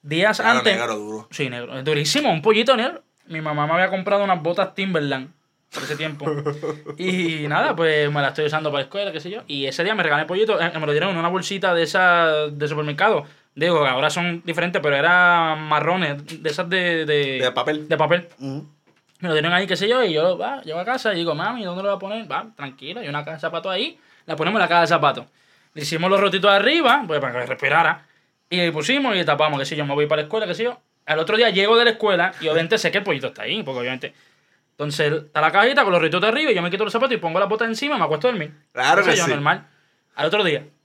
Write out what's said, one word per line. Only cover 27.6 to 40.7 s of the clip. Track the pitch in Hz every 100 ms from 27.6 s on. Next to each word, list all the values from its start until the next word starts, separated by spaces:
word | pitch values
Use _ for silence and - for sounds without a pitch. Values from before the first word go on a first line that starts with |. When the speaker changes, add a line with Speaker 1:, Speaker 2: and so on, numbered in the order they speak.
| 135 151 160 147 _ _ _ _ _
Speaker 1:
y | 180
le | 170
pusimos | 156 147 269 269 196
y |
tapamos, | 170 143 156 143
qué |
sé | 135 151
yo, | 143
me |
voy | 143 147
para | 151
la | 151
escuela, | - 165
qué | 170
sé |
yo. | 233 240 _ _ -
Al | 156
otro | 160 214
día | 233
llego | 190 202 226
de |
la | 233
escuela | 226 214 180 175 -
y | 156
obviamente | 160 165 220
sé | 175
que | 196
el |
pollito | 196 143 123
está | -
ahí, | 107 196
porque | 139 131
obviamente. | 120 127 135 _ _ _ _ _ _
Entonces | _ 147 147 147
está | 156 151 151
la | 156
cajita | 180 233 269
con | 214
los | 180
rotitos | 160 175
de | 208
arriba | 233 311
y | 190
yo |
me | 175
quito | 185
los | 208
zapatos | 226 262
y | 220
pongo | 165 170
la | 196
bota | 214
encima | 233 226 285
y | 277
me | 160
acuesto | 151 247
a |
dormir. | 233 151 - _
Speaker 2:
Claro | 123 131 175
Speaker 1:
Qué | 190
sé |
Speaker 2:
que | 202
Speaker 1:
yo, | 170
Speaker 2:
sí. |
Speaker 1:
normal. | 147 143 185 - _ _ _ _ -
Al | 151
otro | 214
día. | 190 143 -